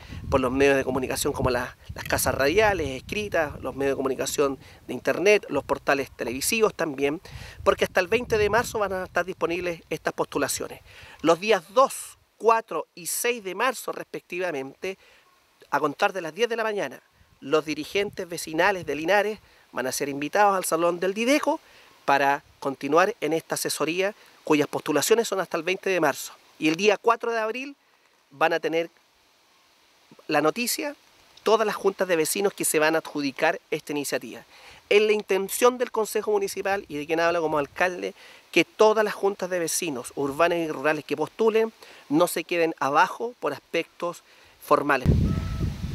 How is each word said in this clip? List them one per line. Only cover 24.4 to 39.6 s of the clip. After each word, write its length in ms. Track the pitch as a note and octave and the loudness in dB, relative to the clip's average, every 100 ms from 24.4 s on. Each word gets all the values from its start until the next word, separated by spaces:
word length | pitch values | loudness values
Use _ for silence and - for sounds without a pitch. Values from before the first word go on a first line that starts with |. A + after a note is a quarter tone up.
cuyas 240 | - D#3 C#3+ | 0 2 2
postulaciones 600 | C#3+ - D3 C3+ A3 A3+ | -2 -2 0 4 4 2
son 100 | F#3+ | -2
hasta 200 | E3+ E3+ | -4 -4
el 40 | |
veinte 280 | D#3+ F#3+ G3 | -2 -4 -2
de 100 | F#3 | 0
marzo. 320 | D#3 B2+ - - _ - | 0 0 -6 -16 _ -2
Y 100 | D3+ | 0
el 80 | E3 | 2
día 200 | G#3 F#3+ | 2 2
cuatro 340 | A3 A3+ A#3 | 2 0 0
de 100 | A#3 | -4
abril 360 | A3 A#3+ C#4 C#4 _ _ _ _ _ | -4 -6 -10 -16 _ _ _ _ _
van 240 | C#3 D#3+ | 0 0
a 40 | E3 | 2
tener 300 | D#3+ E3 E3+ _ _ _ _ _ _ _ _ _ _ _ _ - - | 0 -2 -2 _ _ _ _ _ _ _ _ _ _ _ _ -16 -4
la 120 | D3+ | 0
noticia, 560 | D3+ D#3 A#3+ - D4 C#4+ _ _ _ - | 2 0 -2 -4 -6 -10 _ _ _ -6
todas 240 | - G#3+ G#3+ | 2 4 4
las 100 | - | 0
juntas 320 | G3 F#3+ F#3 | 0 0 0
de 80 | E3+ | 2
vecinos 380 | D#3 G3+ G3 | 0 0 0
que 100 | - | 0
se 140 | D#3+ D#3+ | 0 4
van 160 | D3+ | 4
a 40 | D#3+ | 4
adjudicar 640 | - D3 C#3+ - D#3+ - - | 0 -4 -4 0 0 0 -4
esta 220 | D#3+ - | -8 -4
iniciativa. 520 | D3 C#3 C3+ A#2 G#2+ - - - - - | -6 -4 -4 -6 -16 -18 -20 -20 -10 2
Es 100 | G#3 | 4
la 120 | A3 | 6
intención 640 | G#3+ G3+ F#3+ G3 - B3 B3 | 2 0 -2 -2 2 2 2
del 140 | B3 | -2
Consejo 400 | - G#3+ A3 G#3 | -4 -4 -2 0
Municipal 520 | G#3 G3 - G3+ G3+ - | 0 0 -4 -4 -4 -4
y 80 | D3 | -8
de 100 | D3+ | -2
quien 140 | E3 | 0
habla 180 | E3+ F3 | 2 2
como 200 | D#3 D#3 | 0 -2
alcalde, 540 | C#3 - F3+ F3+ F#3+ - - - _ | -2 0 -2 -2 -8 -10 -20 -20 _
que 140 | - | 2
todas 400 | E3 - G#3+ G#3+ | 2 6 6 6
las 100 | G#3 | 2
juntas 340 | - G3 G3+ F3+ | 0 -2 -2 -4
de 120 | F3+ | -2